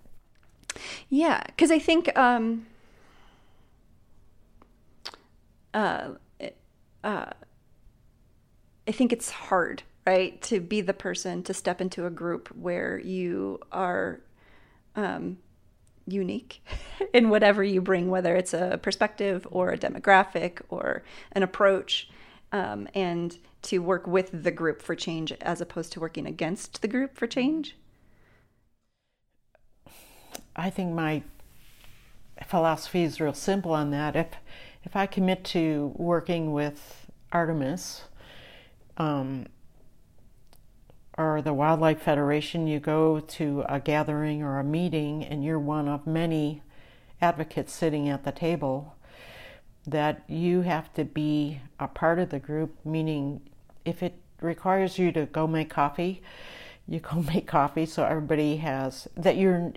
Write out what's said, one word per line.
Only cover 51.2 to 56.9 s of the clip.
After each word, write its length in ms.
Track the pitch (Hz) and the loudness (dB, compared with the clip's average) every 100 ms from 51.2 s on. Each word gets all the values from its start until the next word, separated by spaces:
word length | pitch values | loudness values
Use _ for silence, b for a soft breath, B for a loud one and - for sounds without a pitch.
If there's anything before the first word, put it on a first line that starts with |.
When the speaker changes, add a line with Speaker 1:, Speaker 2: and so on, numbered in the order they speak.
| 151 151 147 143 - - | 0 2 0 -4 -12 -8
Speaker 2:
a 80 | 143 | -8
part 320 | - 165 170 | 0 2 4
of 100 | 175 | 0
the 100 | 139 | -2
group, 360 | - 151 156 - 147 | -4 -4 -4 -6 -4
meaning 560 | 160 156 151 139 147 - - - - - | -2 0 -2 -4 -6 -12 -20 -20 -12 -8
if 180 | 175 | -4
it 100 | 175 - - - | -4 -6 -20 -6
requires 560 | 165 165 185 190 190 185 | -4 -2 2 4 2 2
you 120 | 180 | 2
to 140 | 165 147 | 2 0
go 200 | 156 160 | 0 0
make 220 | 160 156 | 0 0
coffee, 520 | - 143 147 175 190 B B B B B B | 0 0 2 -4 -4 B B B B B B
you 120 | - | -8